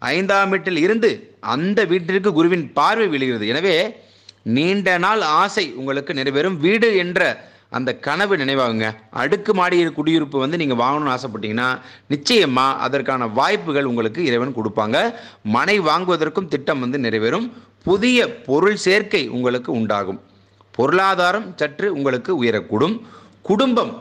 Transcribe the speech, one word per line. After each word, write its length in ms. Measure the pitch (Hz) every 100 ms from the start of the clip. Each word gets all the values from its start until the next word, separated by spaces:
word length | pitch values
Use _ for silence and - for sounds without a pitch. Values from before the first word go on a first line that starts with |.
ஐந்தாம் 500 | 123 156 190 196 196
வீட்டில் 260 | 190 170 175
இருந்து 280 | 170 226 220 107 - _ 98
அந்த 260 | 123 180 208 196
வீட்டிற்கு 440 | 185 170 190 196
குருவின் 300 | 156 170 180 139 -
பார்வை 280 | 160 220 208
விழுகிறது. 320 | 147 131 120 104
எனவே 200 | 131 190 165 214 226 - _ - _ - 120
நீண்ட 320 | 165 202 190 180
நாள் 260 | 185 220 165 156
ஆசை 240 | 196 214 165 123
உங்களுக்கு 320 | 135 139 139 147
நிறைவேறும். 400 | 131 139 165 180
வீடு 240 | 156 220 226 196
என்ற 160 | 175 180 165 110 - - _
அந்த 180 | 120 131 120
கனவு 420 | 143 151 202 190
நினைவாகுங்க. 500 | 135 135 123 113 110 110 -
அடுக்குமாடி 680 | - 135 202 - 196 180 180 165
குடியிருப்பு 540 | 151 151 160 147 135
வந்து 180 | 131 170
நீங்க 180 | 151 123
வாங்கணும்னு 300 | 120 147 147 127
ஆசைப்பட்டீங்கன்னா, 540 | 127 107 107 110 127 127 - - -
நிச்சயமா 580 | 143 - 240 160 127 131 135 123
அதற்கான 420 | 139 131 131 120
வாய்ப்புகள் 640 | 107 156 208 170 143 139
உங்களுக்கு 340 | 120 113 120 165
இறைவன் 300 | 120 127 127
கொடுப்பாங்க. 400 | 110 104 107 135 226 233 - -
மனை 360 | 104 113 156 208
வாங்குவதற்கும் 680 | 160 160 185 170 156 175 185
திட்டம் 320 | 143 127 147
வந்து 180 | 123 139
நிறைவேறும். 500 | 120 110 110 160 233 - - _
புதிய 580 | - 196 247 247 196 -
பொருள் 340 | - 139 185 208
சேர்க்கை 520 | - 196 202 196 127
உங்களுக்கு 440 | 123 123 123 123
உண்டாகும். 500 | 131 110 104 95 98 - _ _ _ _
பொருளாதாரம் 760 | - 131 170 190 185 175 196 202 180
சற்று 380 | 147 139 196
உங்களுக்கு 500 | 160 139 123 120 175
உயரக்கூடும். 520 | 120 104 - 107 156 226 - - - _
குடும்பம் 520 | - 202 262 233 147 95